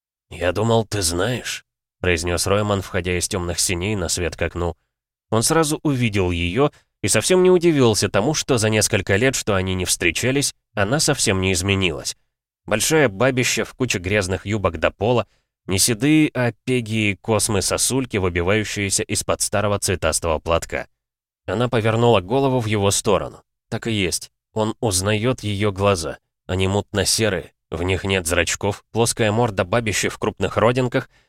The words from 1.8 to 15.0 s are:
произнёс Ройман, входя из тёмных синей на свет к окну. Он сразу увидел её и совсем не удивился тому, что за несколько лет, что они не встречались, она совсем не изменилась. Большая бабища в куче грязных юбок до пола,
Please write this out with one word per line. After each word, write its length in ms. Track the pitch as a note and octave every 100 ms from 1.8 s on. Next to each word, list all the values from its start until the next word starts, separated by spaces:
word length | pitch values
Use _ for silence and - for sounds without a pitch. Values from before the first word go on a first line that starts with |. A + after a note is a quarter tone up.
| _ _
произнёс 460 | F2+ E2+ F2 F2 F#2
Ройман, 360 | G2+ G#2 G2
входя 360 | - F#2+ F2 F2+
из 100 | -
тёмных 300 | G2 F2 E2+
синей 380 | - F2 F#2+ G#2+
на 120 | E2
свет 280 | - E2 -
к 60 |
окну. 340 | E2+ F2 F2 - _ _ _ _ _
Он 120 | A2
сразу 380 | A3+ E3 E3 D#3
увидел 480 | D#3 C3 A#2+ G2+ F2+
её 400 | F2 F2 G2+ D3 - _ _
и 60 | G2+
совсем 340 | A2 - F#3
не 80 | F3+
удивился 580 | F3+ E3+ D3 A#2+ G2+ G#2
тому, 260 | G2+ A#2
что 240 | D#3 - B2+
за 100 | A2
несколько 480 | G#2+ - G2+ - G2
лет, 180 | C3
что 200 | C3 -
они 200 | G2 F#2
не 100 | F#2
встречались, 720 | F2+ - F2 - A#2+ C#3 - - _
она 240 | - G2 C#3+
совсем 420 | D#3+ C#3+ - F#2+
не 120 | F#2+
изменилась. 640 | F2+ G2 G2 F#2 C#2+ - - _ _ _ _
Большая 440 | - G#2+ - D#3+ C3
бабища 560 | F#2+ C3 B2+ A#2 -
в 100 | G2+
куче 240 | - B2+ G2+
грязных 460 | F2 G#2 F2+ F#2 G2
юбок 320 | G#2+ F#2 D#2+
до 120 | D#2+
пола, 380 | -